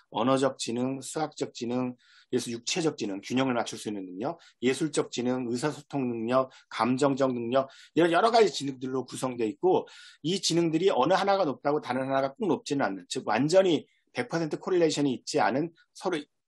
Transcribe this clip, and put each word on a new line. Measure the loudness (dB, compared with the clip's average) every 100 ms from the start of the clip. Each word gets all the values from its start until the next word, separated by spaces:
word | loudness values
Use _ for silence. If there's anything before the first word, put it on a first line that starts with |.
| _
언어적 | -2 2 2 2 -2
지능, | -6 -4 -4 -6
수학적 | -8 -6 -8 -6 -8
지능, | -6 -4 -2 -4 -8 _ _ _
그래서 | -4 -4
육체적 | -8 -6 -2 -2 -2
지능, | -6 -6
균형을 | -4 0 0
맞출 | 0 -4 -6
수 | -8
있는 | -8 -10
능력, | -8 -8 -8 -16 _
예술적 | -2 0 -2 -2 -4
지능, | -4 -2 -2 -4
의사소통 | -2 -4 -6 -8 -4 -4
능력, | -4 0 2 0 -6 _
감정적 | -2 0 4 2 2 0
능력, | 0 0 0 0 -8 -4
이런 | 2 4
여러 | 4 4
가지 | 6 4
지능들로 | 2 -8 -6 -4 -4
구성되어 | -6 -6 -6 -2 -2
있고 | 0 2 2 0 -16 -20 -8
이 | -2 -2
지능들이 | 2 2 2 2 2
어느 | 2 4
하나가 | 4 4 2
높다고 | 2 0 -2 -2
다른 | -2 -4
하나가 | 0 0 0
꼭 | -2 -2
높지는 | -2 0 0 0
않는, | -2 -8
즉 | -8 -2
완전히 | 0 4 4 4 2 -2 _ _
백 | -8 -4
퍼센트 | -4 -4 -6
코릴레이션이 | -2 2 2 2 0
있지 | -2 -4 0
않은 | 2 0 -4 -8 _
서로, | -8 -6 -6 -8 _